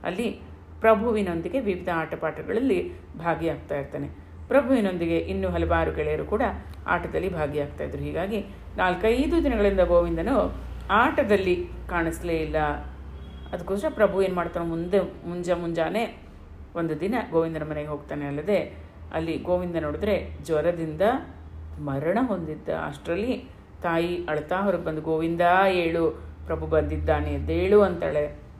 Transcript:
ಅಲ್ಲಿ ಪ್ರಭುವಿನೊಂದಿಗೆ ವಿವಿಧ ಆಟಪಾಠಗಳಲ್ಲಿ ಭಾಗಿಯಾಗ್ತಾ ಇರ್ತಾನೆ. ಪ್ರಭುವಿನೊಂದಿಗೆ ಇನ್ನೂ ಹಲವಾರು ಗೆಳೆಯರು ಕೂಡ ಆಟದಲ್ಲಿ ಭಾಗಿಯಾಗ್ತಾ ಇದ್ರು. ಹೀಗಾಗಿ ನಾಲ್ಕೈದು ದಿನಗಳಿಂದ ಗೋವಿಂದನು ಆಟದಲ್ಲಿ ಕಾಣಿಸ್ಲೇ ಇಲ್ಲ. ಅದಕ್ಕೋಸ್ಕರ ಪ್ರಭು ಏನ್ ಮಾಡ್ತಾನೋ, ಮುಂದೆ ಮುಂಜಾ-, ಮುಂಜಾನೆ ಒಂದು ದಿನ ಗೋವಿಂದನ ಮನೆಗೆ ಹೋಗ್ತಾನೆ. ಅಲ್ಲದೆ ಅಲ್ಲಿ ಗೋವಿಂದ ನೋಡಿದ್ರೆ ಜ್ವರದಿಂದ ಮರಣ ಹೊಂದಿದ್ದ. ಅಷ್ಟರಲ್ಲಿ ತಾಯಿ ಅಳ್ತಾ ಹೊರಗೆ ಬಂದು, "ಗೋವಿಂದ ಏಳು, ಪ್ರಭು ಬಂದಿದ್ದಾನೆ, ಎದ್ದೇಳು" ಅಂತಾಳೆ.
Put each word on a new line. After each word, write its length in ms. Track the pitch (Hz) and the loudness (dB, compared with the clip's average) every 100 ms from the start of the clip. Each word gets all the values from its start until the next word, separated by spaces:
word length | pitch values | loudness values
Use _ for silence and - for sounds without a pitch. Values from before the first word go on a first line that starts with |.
ಅಲ್ಲಿ 360 | - 185 233 208 - - - - | -4 -2 -4 -4 -14 -18 -18 2
ಪ್ರಭುವಿನೊಂದಿಗೆ 800 | 226 214 233 214 190 165 175 262 | 6 6 4 2 0 -2 -2 -2
ವಿವಿಧ 300 | 208 180 - 165 | 0 -2 -2 -2
ಆಟಪಾಠಗಳಲ್ಲಿ 960 | 156 165 160 147 - 208 262 190 - - - - | -2 -4 -4 -4 -2 0 2 2 -2 -10 -14 -4
ಭಾಗಿಯಾಗ್ತಾ 640 | 170 156 165 143 - 147 | -2 0 0 -2 -4 -6
ಇರ್ತಾನೆ. 280 | 135 143 143 - - - - | -4 -6 -8 -10 -16 -16 4
ಪ್ರಭುವಿನೊಂದಿಗೆ 720 | 269 247 262 202 180 170 165 | 4 6 4 4 0 2 0
ಇನ್ನೂ 320 | - 190 185 | 0 -2 0
ಹಲವಾರು 420 | 170 165 165 160 | 0 2 2 2
ಗೆಳೆಯರು 340 | 160 151 151 151 | 0 -2 -2 -2
ಕೂಡ 160 | 214 226 - - - - | 0 0 -2 -10 -10 -2
ಆಟದಲ್ಲಿ 460 | 175 165 156 185 | -2 0 -2 -2
ಭಾಗಿಯಾಗ್ತಾ 500 | 170 151 147 143 - | -2 -2 -2 -4 -6
ಇದ್ರು. 200 | 147 139 | -8 -6
ಹೀಗಾಗಿ 420 | 143 156 196 214 - - - - | -6 -4 -2 -4 -6 -14 -10 0
ನಾಲ್ಕೈದು 640 | 185 175 220 240 311 330 | 0 4 2 4 4 4
ದಿನಗಳಿಂದ 360 | 277 226 202 190 | 2 4 4 6
ಗೋವಿಂದನು 760 | 170 175 170 165 190 254 180 - - - - | 6 6 4 0 2 2 2 -4 -10 -12 2
ಆಟದಲ್ಲಿ 760 | 202 262 302 233 196 185 180 175 - - | 4 6 4 4 4 4 0 -2 -8 -4
ಕಾಣಿಸ್ಲೇ 440 | 175 165 160 175 | 0 0 -2 -2
ಇಲ್ಲ. 240 | 165 156 156 151 147 - - - - - - - | -2 0 0 0 -2 -8 -12 -14 -14 -14 -14 -10
ಅದಕ್ಕೋಸ್ಕರ 360 | 180 175 196 311 | -8 -4 -2 -2
ಪ್ರಭು 320 | - 202 180 | 4 4 4
ಏನ್ 140 | 190 180 | 2 0
ಮಾಡ್ತಾನೋ, 300 | 170 170 170 | -2 -2 -2
ಮುಂದೆ 340 | 165 175 196 | -2 2 2
ಮುಂಜಾ-, 600 | 175 - 170 175 175 175 | 2 -6 -8 -6 -2 0
ಮುಂಜಾನೆ 580 | 170 165 160 196 226 - - - - - - 170 | 0 0 0 0 -4 -8 -18 -20 -18 -18 -10 -4
ಒಂದು 240 | 165 147 | -2 -2
ದಿನ 160 | 185 247 - | -2 -2 2
ಗೋವಿಂದನ 320 | 160 165 160 | 0 2 -2
ಮನೆಗೆ 240 | 156 151 151 | -4 -6 -6
ಹೋಗ್ತಾನೆ. 380 | 147 - 147 143 | -8 -6 -6 -4
ಅಲ್ಲದೆ 520 | 143 151 196 - - - - - | -4 0 0 0 -10 -18 -18 -8
ಅಲ್ಲಿ 240 | 160 165 160 | -6 -4 -4
ಗೋವಿಂದ 380 | - 180 180 170 | 0 0 0 -2
ನೋಡಿದ್ರೆ 600 | 151 - 202 185 - - | -2 -2 0 0 -2 -12
ಜ್ವರದಿಂದ 580 | 147 156 160 170 160 156 202 269 - - - - - - | -2 2 2 0 -4 2 2 2 -6 -16 -16 -14 -12 -8
ಮರಣ 380 | 147 139 156 208 | -4 -2 0 2
ಹೊಂದಿದ್ದ. 480 | 254 185 156 147 - | 0 -2 -4 -8 -4
ಅಷ್ಟರಲ್ಲಿ 760 | 160 156 143 165 175 233 226 - - - - | -4 -4 -8 -4 -2 -2 -4 -8 -20 -20 -6
ತಾಯಿ 420 | 180 165 170 175 175 | 0 2 2 -2 -2
ಅಳ್ತಾ 320 | 151 147 185 | -4 -2 0
ಹೊರಗೆ 260 | 202 175 | 2 0
ಬಂದು, 180 | 160 156 | -2 -4
"ಗೋವಿಂದ 400 | 156 160 165 170 175 185 196 | 0 0 0 4 6 6 6
ಏಳು, 420 | 185 165 170 160 160 - - - | 4 2 2 0 0 -14 -14 -6
ಪ್ರಭು 220 | 160 156 | -4 2
ಬಂದಿದ್ದಾನೆ, 680 | 156 147 151 160 151 151 | 2 2 0 2 2 2
ಎದ್ದೇಳು" 480 | 143 156 165 185 208 | -2 0 0 6 8
ಅಂತಾಳೆ. 640 | 196 170 165 151 147 147 - - | 8 4 0 0 -2 -6 -18 -20